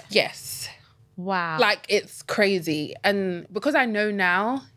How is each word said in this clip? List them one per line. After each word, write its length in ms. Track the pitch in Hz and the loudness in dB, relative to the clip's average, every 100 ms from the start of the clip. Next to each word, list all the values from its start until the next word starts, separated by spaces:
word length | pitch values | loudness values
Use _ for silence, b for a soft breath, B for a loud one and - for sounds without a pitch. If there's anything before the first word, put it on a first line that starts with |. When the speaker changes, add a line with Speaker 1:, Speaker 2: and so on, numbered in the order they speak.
| - | 0
Speaker 1:
Yes. 600 | 202 - - - - - B B B _ - | 0 0 -4 -12 -12 -12 B B B _ -10
Speaker 2:
Wow. 420 | 185 185 170 160 | -4 -4 -2 2
Speaker 1:
Like, 260 | 208 208 - | 2 2 0
it's 320 | 202 - - | 0 0 -12
crazy. 720 | - - 202 190 165 151 151 - | -4 2 2 2 0 -4 -4 -2
And 420 | 196 202 190 175 - | 0 2 -2 -6 -8
because 220 | 196 285 | -4 0
I 100 | 294 | 2
know 260 | 247 208 214 | 2 0 0
now 520 | 202 180 185 214 269 - | 2 2 2 0 -4 -8